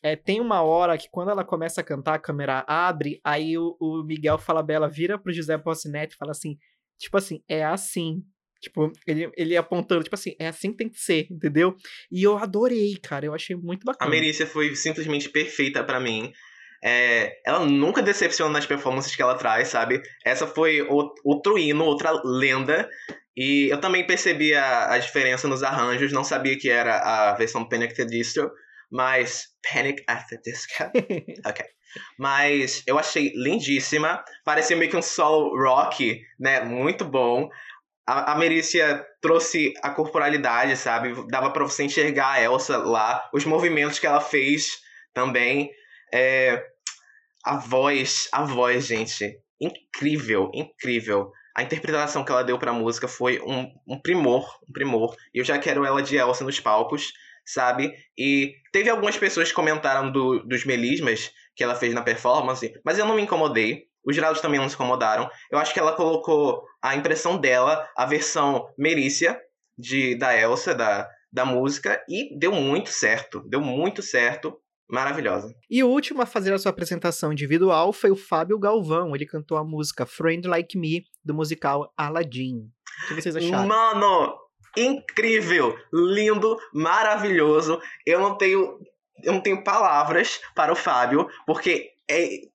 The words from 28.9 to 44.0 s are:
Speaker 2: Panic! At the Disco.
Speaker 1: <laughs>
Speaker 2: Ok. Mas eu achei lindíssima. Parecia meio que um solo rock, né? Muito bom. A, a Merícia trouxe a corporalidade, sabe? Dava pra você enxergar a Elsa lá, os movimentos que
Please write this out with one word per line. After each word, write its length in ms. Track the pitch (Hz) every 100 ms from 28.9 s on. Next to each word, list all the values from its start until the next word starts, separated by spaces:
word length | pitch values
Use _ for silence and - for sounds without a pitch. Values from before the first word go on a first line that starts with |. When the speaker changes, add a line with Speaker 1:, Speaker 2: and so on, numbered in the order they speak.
| 127 127 131 120 - - _ -
Speaker 2:
Panic! 340 | 135 135 139 -
At 180 | 113 -
the 80 | 113
Disco. 300 | - 117 - - - 254 -
Speaker 1:
<laughs> 320 | 180 - - 208
Speaker 2:
Ok. 160 | - - _ _ - - -
Mas 640 | 139 139 143 143 127 - -
eu 100 | 143
achei 340 | - 170 143 113
lindíssima. 880 | 131 208 139 139 - 151 156 185 - -
Parecia 320 | - 151 156 170
meio 140 | 165
que 80 | 185
um 40 |
solo 540 | 160 - 156 156 147 127
rock, 580 | 131 131 - - 120 110 - _
né? 220 | 131 131
Muito 440 | 120 120 143 196 160
bom. 420 | 135 120 123 151 - - - _ _ -
A, 260 | 135 139
a 20 | 151
Merícia 680 | 165 160 156 175 156 143 - _
trouxe 540 | 160 165 165 170 147 -
a 80 | 143
corporalidade, 880 | 143 156 160 147 147 131 117 135 131
sabe? 360 | 127 117 123 120 113
Dava 220 | 131 135
pra 140 | 151
você 200 | 143 -
enxergar 500 | 139 156 151 139 135
a 80 | 135
Elsa 360 | 117 127 131 123
lá, 500 | 104 113 110 127 -
os 120 | 143 151
movimentos 520 | 156 170 156 147
que 80 | 147